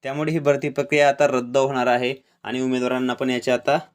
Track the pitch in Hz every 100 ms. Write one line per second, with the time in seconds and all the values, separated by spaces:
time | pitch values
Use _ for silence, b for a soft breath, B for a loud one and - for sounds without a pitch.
0 | 139 139 156 160 143 139 147 127 139 151
1 | 143 - 147 127 120 131 135 135 123 123
2 | 123 131 _ _ - 123 127 127 123 127
3 | 127 120 131 127 120 123 - 147 -